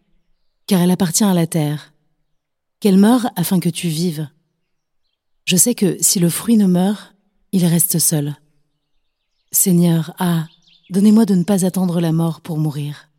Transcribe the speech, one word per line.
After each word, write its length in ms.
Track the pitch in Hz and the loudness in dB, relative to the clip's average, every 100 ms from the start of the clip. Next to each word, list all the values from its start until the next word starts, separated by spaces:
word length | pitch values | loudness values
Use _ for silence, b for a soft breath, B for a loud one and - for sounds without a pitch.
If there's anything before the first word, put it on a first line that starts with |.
| _ _ _ _ _ _ - | _ _ _ _ _ _ -2
car 140 | 185 | 0
elle 100 | 180 | 2
appartient 340 | 180 185 - | 0 -2 0
à 100 | 208 | 0
la 120 | 175 165 | 2 0
terre. 460 | 165 147 147 - _ _ _ _ _ _ _ _ _ | -2 -4 -6 -12 _ _ _ _ _ _ _ _ _
Qu'elle 160 | 208 190 | 2 4
meure 340 | 202 247 220 - | 4 4 0 -4
afin 240 | 165 185 | -2 0
que 80 | 170 | -2
tu 200 | - 175 | -4 -6
vives. 400 | 156 180 151 147 _ _ _ _ _ _ _ _ _ _ _ | -4 -4 -4 -10 _ _ _ _ _ _ _ _ _ _ _
Je 120 | - 185 | -4 0
sais 180 | 240 | 0
que 220 | 233 185 - | 0 -2 0
si 180 | 175 196 | -2 0
le 100 | 170 | 0
fruit 280 | - - 226 | -2 0 2
ne 100 | 196 | 4
meurt, 480 | 175 190 208 - _ _ _ _ | 2 0 -2 -12 _ _ _ _
il 120 | 190 170 | -2 2
reste 320 | 170 - 165 | 0 0 -2
seul. 380 | - 156 143 147 _ _ _ _ _ _ _ _ _ _ _ | -2 -2 -4 -10 _ _ _ _ _ _ _ _ _ _ _
Seigneur, 640 | - 196 175 175 165 160 - | -4 0 2 2 2 -2 -4
ah, 280 | 180 165 160 _ _ _ _ | -2 -2 -6 _ _ _ _
donnez-moi 340 | 190 208 214 | 2 4 4
de 100 | 208 | 4
ne 100 | 185 | 2
pas 200 | 175 196 | 2 0
attendre 360 | 185 185 180 165 | 0 -2 -2 -2
la 120 | 170 | -2
mort 280 | 160 165 156 | 0 -2 -4
pour 180 | - 156 | -8 -4
mourir. 500 | 156 143 147 147 _ | -4 -4 -10 -12 _